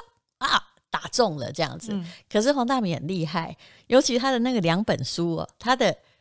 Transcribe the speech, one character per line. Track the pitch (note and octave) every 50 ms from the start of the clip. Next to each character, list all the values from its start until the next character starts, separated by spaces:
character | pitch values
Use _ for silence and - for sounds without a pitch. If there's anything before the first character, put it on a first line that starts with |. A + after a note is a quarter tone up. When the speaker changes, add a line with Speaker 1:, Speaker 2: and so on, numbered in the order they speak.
| A#4+ _ _ _ _ _ _
Speaker 1:
啊， | - C4 - F4 - - - _ _ _ -
打 | - D3+ - -
中 | - - A#3 G3 D#3 C#3+
了 | - -
这 | C#3 - D#3+
样 | C3+ B2 -
子。 | - G#3+ G#3
Speaker 2:
嗯。 | F#3+ E3+ E3+ - - _ _
Speaker 1:
可 | - G#3 A3
是 | C#4 D4
黄 | C4+ A#3+
大 | A#3+ C4+ B3+
米 | G#3+ F3 D#3+
很 | B2 C3+ D#3+
厉 | F#3+ F3 D#3+
害， | D3+ E3 E3 E3 - E3+ _ - - - - _
尤 | - A#3 C4
其 | - - A#3 A#3+
他 | B3 C4+
的 | C4 A#3
那 | A#3 B3+ B3+
个 | A3
两 | E3 E3 E3 F#3+ A3+
本 | - D#3+ C#3 C3
书 | - - E3+ E3+ E3+ E3
哦， | D#3 - - _ _
他 | - A#3 C4
的 | B3+ A#3+ F3+ C#3 - _ _ _ _